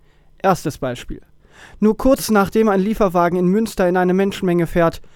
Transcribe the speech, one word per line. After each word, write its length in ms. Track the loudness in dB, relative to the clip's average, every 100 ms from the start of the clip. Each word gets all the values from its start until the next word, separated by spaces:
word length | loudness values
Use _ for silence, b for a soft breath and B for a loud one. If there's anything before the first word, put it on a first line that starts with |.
| _ _ _ -4
Erstes 380 | -2 0 -4 -6
Beispiel. 420 | -8 -8 -12 -16 -16 _ B B B B
Nur 160 | 0 2
kurz 340 | 2 0 2
nachdem 380 | 0 2 2 2
ein 140 | 2
Lieferwagen 580 | 0 0 0 2 0 2
in 80 | 2
Münster 400 | 0 -2 0 0
in 80 | 2
eine 180 | 2
Menschenmenge 540 | 2 0 -2 -2 0 0
fährt, 340 | 0 0 -2 b